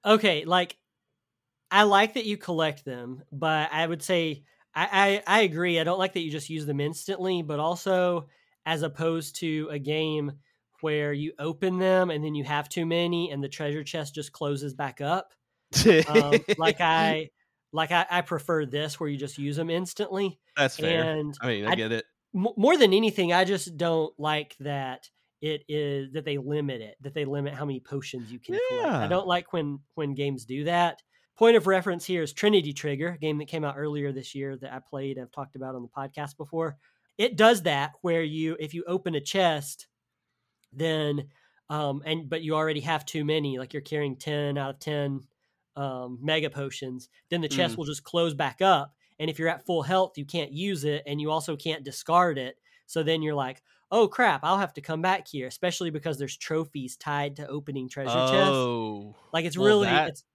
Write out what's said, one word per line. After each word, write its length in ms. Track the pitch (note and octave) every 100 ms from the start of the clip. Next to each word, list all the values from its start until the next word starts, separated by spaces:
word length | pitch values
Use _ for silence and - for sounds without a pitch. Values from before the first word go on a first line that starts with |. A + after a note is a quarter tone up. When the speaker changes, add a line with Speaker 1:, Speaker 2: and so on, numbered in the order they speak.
Speaker 1:
Okay, 400 | G3+ G#3+ G#3+ D#3
like, 340 | D#3+ F3+ F3 - _ _ _ _ _ _ _ _ _
I 120 | G3
like 320 | G#3 G3 G#3+
that 100 | A#3+
you 120 | A3 G#3
collect 480 | - E3 D#3 C#3+
them, 400 | - B2 A#2+ B2+ -
but 360 | C#3+ D#3+ D#3 D3+
I 140 | D#3 E3
would 160 | E3
say 420 | - F3+ D#3+ C#3+ _ _ _
I, 480 | D#3 G3 F#3+ G3 G3+ F#3+
I, 120 | G#3
I 20 |
agree. 380 | G3 D#3 F3+ E3+
I 40 |
don't 140 | D#3+ F#3
like 140 | F#3
that 80 | F#3
you 100 | E3
just 180 | D3+ C#3+
use 160 | D#3
them 160 | D3 C#3+
instantly, 640 | D3 D#3+ - F#3+ F#3+ F3+
but 160 | D#3 D3
also 720 | D#3 F3 G3 F#3 F3+ F3 C#3+ _ _ _
as 180 | D#3 D#3+
opposed 540 | D#3 C#3+ E3 E3 D3+ -
to 280 | E3+ D#3 D#3
a 80 | D3
game 540 | C#3+ D#3 D#3 D3+ C#3+ C#3+ _ _ _ _
where 320 | D#3 D3+ D3
you 200 | C#3+ D3+ -
open 400 | D#3 D#3 F#3+ F3+
them 320 | F#3 F#3 F#3
and 140 | D3+
then 100 | D3+
you 100 | D3+
have 240 | C3+ D3 D3
too 160 | -
many 460 | E3 E3+ F3 E3+ E3+
and 120 | C#3
the 60 | C#3
treasure 340 | - D3 D3
chest 300 | D3 E3 D3
just 180 | D3+ C#3+
closes 420 | - D3 C#3+ C#3+
back 260 | C3 C#3 -
up. 320 | C#3+ F#3 - _ _ _ _ - A3 D#3+ D#3
Um, 320 | D3+ C#3+ D3 -
Speaker 2:
<laughs> 100 | G3+
Speaker 1:
like, 220 | E3 -
I, 500 | E3+ D#3+ D#3+ D#3 D#3 _ _ _ _
like, 180 | D3+ D#3
I, 160 | E3+ F3+
I 100 | F3
prefer 460 | E3+ E3 - E3 C#3+
this 340 | D3 D3+ D3
where 80 | D3+
you 80 | C#3
just 220 | C#3 -
use 200 | C#3 D3
'em 120 | E3
instantly. 680 | E3+ F#3 - G3 G3 G3 - _ -
Speaker 2:
That's 200 | C3+ -
fair. 260 | D#3 E3
Speaker 1:
And 320 | D#3+ D#3 D3 C#3+
Speaker 2:
I 60 | B2
mean, 200 | G#2+ G#2
I 60 |
Speaker 1:
I 20 | -
Speaker 2:
get 160 | A2
it. 120 | A2+ - _ _
Speaker 1:
m-, 140 | F#3 G#3+ A#3
more 200 | A#3+ E4+
than 160 | G#3+
anything, 400 | G3 A3 - F3
I 120 | F3
just 320 | F#3 G3 F3+ D#3
don't 360 | E3+ D#3+ D#3 -
like 380 | D3+ D3+ D3 -
that 500 | C#3+ C#3+ C3+ B2+ - _ _ _
it 220 | D3+ D3 C#3+
is, 440 | D3+ C#3+ C#3 C3+
that 100 | D3+
they 140 | D3+ C#3+
limit 420 | C3 D3 C#3+ B2
it, 160 | A2 -
that 120 | C3+
they 100 | D3
limit 300 | C#3+ C#3+ C#3+
how 100 | C3+ D3
many 120 | C3
potions 540 | - C#3 - B2+ A2
you 60 | B2
can 180 | - G4 B4+
collect. 200 | B4+ F4+
I 140 | E3
Speaker 2:
Yeah. 60 | G2+
Speaker 1:
don't 200 | F3+ F#3+
like 240 | F3+ -
when, 280 | F3 D3 C#3 _
when 200 | - D3
games 300 | C3+ C#3+ C3
do 200 | A2+ C3+
that. 380 | D3+ F3 F3 - _ _ _ _
Point 200 | A3+ A#3
of 100 | E3+
reference 380 | F#3+ F#3 F3
here 180 | - F3+
is 100 | D3
Trinity 400 | - G#3 G#3 D3
Trigger, 380 | C#3+ D3+ C#3 E3+
a 80 | E3+
game 200 | D#3 D3+
that 80 | D3
came 160 | D#3+
out 100 | D3 C3+
earlier 340 | D3+ D3 C#3+
this 240 | C3 B2+
year 220 | C#3 C#3 C3
that 160 | C3
I 80 | B2+
played, 380 | _ C#3 C#3 B2+
I've 120 | B2
talked 240 | - C#3
about 200 | C3+ C3
on 80 | C3
the 60 | A#2+
podcast 480 | - C#3 D3+ C#3+ -
before. 420 | D3 E3 E3 C#3+ _ _ _ -
It 180 | A#3 F3+
does 260 | A3 A3+
that 300 | E3+ C#3 D3 -
where 200 | F3+ E3
you, 340 | D#3 D#3 D#3+ E3
if 140 | D#3
you 100 | E3 E3+
open 280 | F#3 F#3+
a 60 | D3+
chest, 640 | C#3+ G3 F3 D#3 C#3+ - - _ _ _ _ _ _ _ _
then, 560 | C3 D#3+ D#3 D3+ D3 C#3 _ _ _ _
um, 340 | D3+ D3 C#3
and, 240 | D3 D#3+ C#3+
but 140 | E3
you 120 | D#3
already 260 | D#3 D#3 D3
have 240 | C#3 D#3
too 200 | D3 D#3+
many, 340 | D3 D#3 C#3+ C3
like, 140 | B2+
you're 100 | D3+
carrying 340 | B2 D3+ C#3+ B2+
ten 420 | D3+ D3 C#3+ C#3+
out 120 | C#3
of 80 | C#3
ten, 400 | - D3 C#3+ C3+ - _ _ _ _ C#3+
um, 420 | C#3 B2+ B2 B2
mega 280 | C#3+ D#3 D3+
potions, 580 | C#3+ C#3 - C3 B2+ - _ _
then 100 | E3+
the 80 | D#3
chest 260 | C#3 E3+
Speaker 2:
Mm. 40 | A2+
Speaker 1:
will 60 |
just 200 | D3+ D3
close 300 | - E3+ E3+
back 260 | C#3+ C#3 -
up. 320 | F#3+ E3 C#3+ _ _ _
And 120 | D#3
if 80 | D#3
you're 100 | D#3+
at 160 | D#3+ -
full 160 | E3+
health, 360 | C#3+ F#3 F#3 -
you 60 |
can't 280 | C#3+ E3+ D3
use 320 | D3 G3 F3
it, 180 | D3 D3 D3
and 140 | D3
you 100 | D3+
also 260 | D#3+ D#3 D3
can't 280 | D#3+ D#3
discard 540 | C#3 - - E3+ F3+ C#3
it. 200 | C3 - _ _ _
So 160 | E3
then 200 | D#3 D#3+
you're 120 | D3+
like, 280 | D3 C3 C3+ _ _ _
"Oh 180 | G#3+ G#3
crap, 320 | - A#3 C#3
I'll 140 | D#3 F#3+
have 160 | F#3+
to 80 | -
come 180 | D3 D#3+
back 260 | F3+ F#3+ -
here," 200 | C#3+ B2+
especially 440 | - F3+ E3+ E3+
because 280 | D3+ E3 C#3+
there's 180 | C#3 -
trophies 600 | - D#3+ D3+ D3 B2+ -
tied 400 | D3+ D3 C#3+ C#3+
to 100 | D3
opening 400 | D3 D3 C#3 B2+
treasure 220 | - C3
chests. 400 | B2 C3 C3+ C#3+
Speaker 2:
Oh. 640 | C3+ B2 A#2 A2 G#2 G#2 - _
Speaker 1:
Like, 140 | E3 E3
it's 100 | D#3+
Speaker 2:
Well, 100 | G3+
Speaker 1:
really, 200 | G#3 G3+
Speaker 2:
that 220 | C#3 D#3
Speaker 1:
it's 140 | D3 _